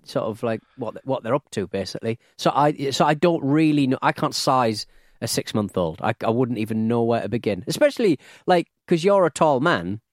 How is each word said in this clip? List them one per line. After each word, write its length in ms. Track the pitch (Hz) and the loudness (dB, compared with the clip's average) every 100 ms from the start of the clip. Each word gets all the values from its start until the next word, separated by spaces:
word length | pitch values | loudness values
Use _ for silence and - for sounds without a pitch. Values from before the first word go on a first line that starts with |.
sort 200 | - 135 110 | -8 -4 -4
of, 160 | 110 | -4
like, 200 | 117 113 - - | -4 -6 -10 -12
what, 180 | 110 - 127 | -10 -10 -6
what 160 | 131 | -6
they're 120 | 113 | -2
up 140 | 143 - | -4 -4
to, 140 | - 92 | -8 -6
basically. 500 | 98 95 - 113 113 _ - | -6 -8 -8 -8 -8 _ -2
So 120 | 170 | 0
I, 360 | 131 147 147 139 | 4 2 2 -2
so 140 | 131 | 2
I 80 | 151 | 2
don't 300 | 151 175 165 | 4 2 2
really 420 | 135 151 156 147 131 | 2 2 4 4 2
know. 120 | 131 | 2
I 100 | 143 | 0
can't 220 | - 147 | 0 -2
size 520 | - - 131 117 107 - _ _ _ | -2 0 2 2 -2 -8 _ _ _
a 80 | 117 | -4
six-month-old. 720 | - - 110 101 95 82 80 | -4 -2 -2 -2 0 -2 -2
I, 120 | - - | -4 -2
I 60 | - | -2
wouldn't 280 | 117 127 110 | 0 0 -2
even 300 | 110 110 110 | -4 -2 0
know 140 | 120 | 0
where 200 | 117 117 | 0 0
to 60 | 104 | -2
begin, 340 | 113 110 92 - | -4 -2 -4 -4
especially, 520 | - 294 - 220 139 - - - | 0 0 2 0 0 -4 -6 0
like, 220 | 185 - _ - | 0 0 _ -2
'cause 180 | 170 | 0
you're 220 | 190 202 165 | 4 4 2
a 40 | |
tall 300 | - 160 131 | 2 2 4
man, 400 | 165 120 87 107 - | 2 0 -2 -8 -12